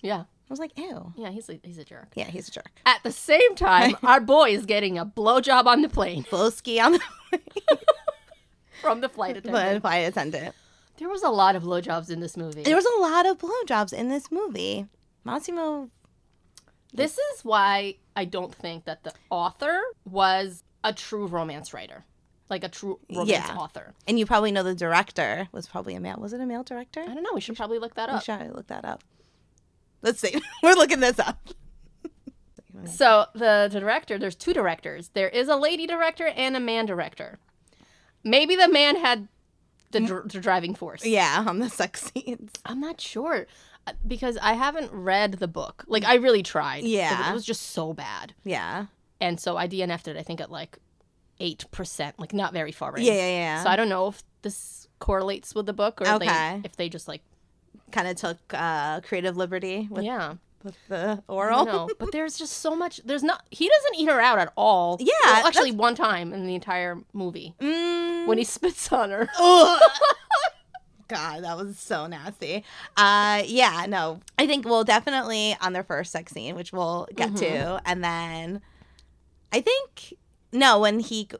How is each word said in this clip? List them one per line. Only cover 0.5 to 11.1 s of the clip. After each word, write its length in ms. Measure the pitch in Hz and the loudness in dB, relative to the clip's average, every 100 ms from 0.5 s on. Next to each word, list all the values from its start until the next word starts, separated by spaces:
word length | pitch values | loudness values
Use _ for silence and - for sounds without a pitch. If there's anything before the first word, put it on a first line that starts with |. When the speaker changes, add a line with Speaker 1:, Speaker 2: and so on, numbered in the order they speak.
| 269 | -12
Speaker 2:
like, 180 | 320 - | -12 -12
"Ew." 340 | 359 170 175 170 | -14 -14 -16 -14
Speaker 1:
Yeah, 140 | 214 | -14
he's 180 | 208 220 | -14 -14
a, 80 | 165 | -18
he's 120 | 180 170 | -18 -20
a 80 | |
jerk. 280 | 143 - - | -20 -20 -16
Speaker 2:
Yeah, 120 | - - | -12 -10
he's 200 | 180 - | -12 -14
a 40 | |
jerk. 180 | - - _ 254 | -16 -18 _ 4
Speaker 1:
At 160 | 233 | 4
the 80 | 233 | 0
same 460 | - - 311 494 381 | -6 4 6 6 4
time, 400 | 370 185 247 - | 4 6 6 4
Speaker 2:
<laughs> 40 | |
Speaker 1:
our 160 | 254 262 | 6 6
boy 300 | 226 294 269 | 8 8 8
is 140 | 208 | 4
getting 320 | 202 208 202 175 | 0 0 0 -2
a 80 | |
blowjob 600 | 202 - 214 254 254 254 247 | -6 0 4 4 6 6 6
on 160 | 240 | 6
the 60 | 302 | 4
plane. 340 | - 185 170 - | 0 -2 -4 -4
Speaker 2:
Blowski 500 | 185 220 - 240 226 | 0 0 0 -2 4
on 120 | 240 | 6
the 80 | 349 - - | 4 2 -16
<laughs> 140 | - | -6
plane. 480 | 370 - 392 - - - - - - _ _ _ _ _ - | -6 -6 -2 0 2 2 0 -2 -10 _ _ _ _ _ -4
Speaker 1:
From 200 | 311 233 | -2 -2
the 80 | 262 | -4
flight 280 | - 185 202 | -4 -6 -6
attendant. 380 | 233 226 185 | -2 0 0
Speaker 2:
The 60 | 202 | 0
flight 260 | 202 175 170 | 0 0 0
attendant. 460 | 175 151 156 160 - _ _ _ - | -4 -6 -8 -10 -16 _ _ _ -12
Speaker 1:
There 100 | |
was 140 | 339 | -10